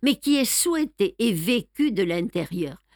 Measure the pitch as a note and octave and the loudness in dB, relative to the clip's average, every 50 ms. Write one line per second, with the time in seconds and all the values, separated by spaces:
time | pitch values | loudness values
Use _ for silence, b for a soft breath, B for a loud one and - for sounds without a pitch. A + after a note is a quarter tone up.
0 | - C#4 C4+ - - C#4 D4 C#4 C4 - - - - F4 E4+ D#4 D#4 - - _ | 0 0 0 0 0 0 2 2 2 2 0 0 0 0 0 0 -2 -2 -2 _
1 | G3+ - - - A3+ A#3 F#3 D#3+ D#3+ G3+ B3 A#3 - - _ - D4 D4 G#3+ F#3 | -2 -2 0 0 0 0 0 0 0 0 0 0 0 -4 _ -2 0 0 2 0
2 | F#3+ E3+ E3+ F3 E3+ A3 - F3+ D#3+ - E3+ F3+ D#3+ C#3 D#3 - b b b | 0 0 0 -2 -4 -2 -4 -4 -4 -4 -4 -6 -6 -6 -8 -12 b b b